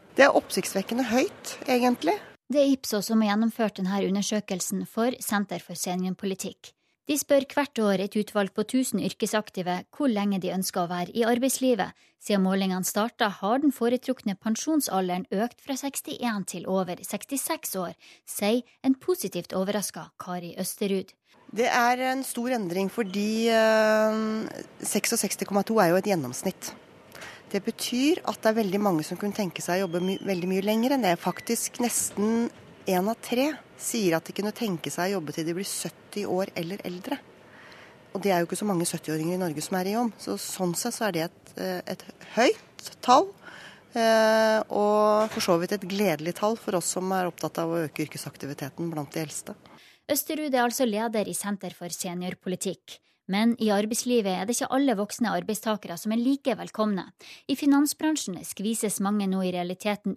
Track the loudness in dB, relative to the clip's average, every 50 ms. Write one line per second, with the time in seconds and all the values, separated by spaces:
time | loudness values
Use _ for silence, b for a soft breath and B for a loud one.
0 | -18 -4 4 6 6 8 6 4 2 2 -4 -4 -2 -2 -2 -4 -4 -2 -2 -2
1 | 0 2 2 2 0 0 -4 -10 -14 -12 -12 -8 -2 0 2 4 4 4 2 2
2 | 2 0 0 0 -4 -14 -20 _ _ 0 4 4 6 6 4 2 0 -2 -2 -2
3 | 0 2 2 4 4 4 4 2 2 0 2 0 -2 -2 0 -2 -2 0 0 0
4 | 0 0 0 0 0 0 -2 -2 -2 -2 -4 -4 -4 -4 -4 -4 -6 -4 -2 0
5 | 0 0 0 -2 -4 -2 0 0 0 -2 -6 -10 -8 -10 -8 -6 -4 -2 -2 -2
6 | -2 -2 -2 -2 -4 -4 -4 -4 -6 -10 -10 _ -20 -20 _ _ _ _ _ _
7 | -4 -2 -2 -2 2 4 4 4 4 2 0 -2 -2 0 0 0 2 2 2 2
8 | 0 0 0 -2 -2 0 0 0 0 0 0 -4 -4 0 2 0 0 2 0 -2
9 | -2 -2 -2 -2 -2 0 0 -2 -2 -2 -6 -4 -2 -2 -2 -4 -4 _ -6 0
10 | 0 2 2 2 2 2 0 0 0 -2 -2 -2 -2 -2 -2 -2 -2 -2 -2 -4
11 | -4 -4 0 0 2 2 4 2 2 0 0 2 2 2 2 2 0 -4 -6 b
12 | b b b b -2 0 2 4 4 4 2 2 2 0 0 0 -2 -2 0 0
13 | 0 -2 0 0 0 0 0 -2 0 2 2 4 4 2 2 2 0 2 2 0
14 | 0 -2 -4 -2 -2 -4 -4 -2 -2 -2 -2 -2 0 0 0 2 2 0 0 0
15 | 0 0 -2 -2 -4 -2 0 0 0 -2 -4 _ -8 -8 -6 -4 -4 -6 -6 -6
16 | -8 -8 -8 -4 -4 -2 -2 -2 -6 -6 -8 -8 -4 -2 0 0 0 -2 -4 -8
17 | -8 -8 -8 -8 -8 -6 -6 -6 -2 -4 -4 -4 -4 -6 -6 -4 -6 -6 -8 B
18 | B B B B B -12 -6 -2 2 2 2 2 0 b b b b 0 0 2
19 | 2 -2 -2 0 -2 -4 -4 -6 -6 -4 -4 -2 -2 0 -2 -2 -4 -4 -8 -10
20 | -14 -14 _ -16 -12 -10 -8 -8 -8 -10 -8 -8 -8 -6 -4 -4 -2 0 0 -2
21 | -4 -6 -16 _ _ b b b -20 -10 -2 0 2 2 4 4 4 4 2 2
22 | 0 -2 -2 -2 -4 -6 -4 -4 -2 0 0 -2 -2 -2 0 0 0 0 0 -2
23 | -4 -2 0 0 0 0 2 2 2 4 6 6 6 6 6 6 6 6 6 6
24 | 4 4 2 0 0 -2 -2 -2 -4 -6 -8 -12 -14 -14 -12 -8 -6 -2 -2 0
25 | 0 0 0 0 0 -2 -2 -4 -4 0 0 0 2 2 4 4 6 6 6 4
26 | 4 2 0 0 0 -4 -6 -4 -4 -4 -4 -4 -12 -14 -14 -16 -20 -20 -20 -20
27 | -20 -20 B B B B B B B B -6 -4 -4 -4 -6 -6 -6 -4 0 2
28 | 4 2 2 2 0 -4 -4 2 2 2 4 4 2 2 2 2 2 4 2 2
29 | 0 -2 -6 -4 -4 -4 -2 -2 -4 -4 -4 -6 -4 -2 0 0 0 0 -2 0
30 | 0 0 -2 -2 -2 -2 -2 -2 -2 0 0 0 0 0 2 2 2 2 2 2
31 | 2 2 2 2 0 -4 -4 -4 -4 -4 -2 -2 -2 -6 -4 -2 -2 0 0 -2
32 | -4 -4 -2 0 0 2 2 0 0 -2 -6 -12 -20 -20 -20 -8 -2 0 0 2
33 | 2 0 -2 -4 -4 -2 0 2 2 0 0 -6 -12 -20 -18 -10 -8 -4 -2 2
34 | 2 4 2 2 0 -4 -6 -4 -4 -4 -4 -4 -4 -4 -2 -4 -4 -6 -4 -2
35 | -2 0 -2 -2 -4 -4 -4 -4 -4 -4 -4 -4 -6 -6 -6 -6 -6 -8 -10 -12
36 | -18 -10 -8 -6 -4 -2 -2 -2 -2 -4 -4 -6 -6 -6 -6 -8 -8 -10 -10 -8
37 | -6 -6 -8 -8 -8 -18 -20 B B B B B B B B B B B B B
38 | B -8 -8 -2 0 2 2 2 2 0 -2 -4 -2 0 0 0 0 0 -2 -6
39 | -4 -4 -4 -2 -2 -2 -2 -2 -2 -2 -4 -6 -6 -4 -2 -2 -2 0 0 0
40 | 0 -2 -4 -6 -8 -6 -6 -6 -6 -8 -4 -2 -2 -2 0 -2 -4 -4 -4 -2
41 | -2 -2 0 -2 -4 -4 -6 -14 -20 -16 -10 -6 -6 -4 -4 -6 -6 -8 -10 -10
42 | -12 -20 -20 -20 -16 -6 2 4 4 4 4 2 -4 -20 -20 -18 -18 -18 -14 -4
43 | 4 6 6 6 6 2 -4 B B B B B B B B B B B -2 2
44 | 4 6 6 6 6 6 6 6 4 4 4 2 0 0 0 2 4 4 4 6
45 | 6 6 6 4 2 0 0 -2 2 4 4 4 4 0 -2 -4 -4 -4 0 2
46 | 2 2 2 0 -2 -6 -4 0 0 0 0 -2 -4 -2 -2 -2 -2 0 -2 -2
47 | -2 0 0 0 0 -2 -4 -4 -8 -6 -4 -2 -2 -2 0 -2 -2 -4 -4 -6
48 | -6 -6 -6 -12 -12 -12 -12 -12 -10 -10 -10 -8 -10 -10 -8 -8 -6 -6 -4 -6
49 | -8 -6 -6 -6 -6 -6 -8 -12 -12 -12 -16 -18 -20 B B B B B B B
50 | B -4 -2 -2 -2 -4 -6 -4 -2 0 2 2 2 2 2 0 0 0 0 -2
51 | -2 -2 -2 -2 -2 -2 -4 -6 -4 -4 -6 -4 -6 -12 -12 -10 -10 -10 -8 -8
52 | -6 -6 -6 -4 -6 -6 -8 _ -6 -6 -4 -4 -4 -6 -6 -6 _ -20 -20 -20
53 | _ _ _ _ -6 -2 0 2 4 2 2 2 2 2 4 2 2 0 -2 -2
54 | 0 2 2 2 2 2 0 -2 -2 -2 -2 -2 -2 0 2 2 4 4 2 2
55 | 0 -4 -2 -2 -2 0 0 -2 -2 -2 -4 -4 -2 -2 -2 -2 -4 -10 -10 -6
56 | -4 -2 0 2 2 2 0 0 0 -2 -2 -2 -4 -10 -2 0 0 0 0 -2
57 | -4 -8 _ B B B B B B B -2 2 4 6 6 6 4 2 0 0
58 | 0 0 0 0 -2 -6 -8 -8 -10 -12 -8 -4 -2 -2 -2 0 -2 -2 0 0
59 | 0 0 2 2 2 2 0 0 0 0 0 -2 -4 -4 -6 -4 -2 -2 -2 -2
60 | -2 -4 -4